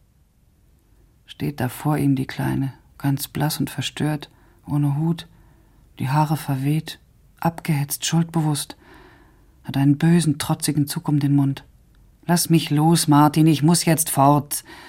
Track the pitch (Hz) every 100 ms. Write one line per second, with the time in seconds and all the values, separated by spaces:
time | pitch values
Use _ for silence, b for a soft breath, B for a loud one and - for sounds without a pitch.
0 | _ _ _ _ _ _ _ _ _ _
1 | _ _ - - 147 143 123 - 147 147
2 | 139 135 131 - 131 131 135 - _ -
3 | 143 139 - - 151 - - - - -
4 | 151 151 - b b b - 147 143 143
5 | 160 165 - b b b b b b -
6 | 127 151 151 151 - 131 139 156 - -
7 | _ _ _ _ 165 165 - 143 143 -
8 | - 165 165 165 151 143 - - b b
9 | b b b b b b - 135 139 143
10 | 160 170 160 147 - 156 - 147 143 165
11 | - 147 143 143 139 135 - _ _ _
12 | _ _ - 170 - 165 - 147 156 165
13 | 156 143 147 160 160 139 151 170 170 156
14 | - - 139 147 143 - B B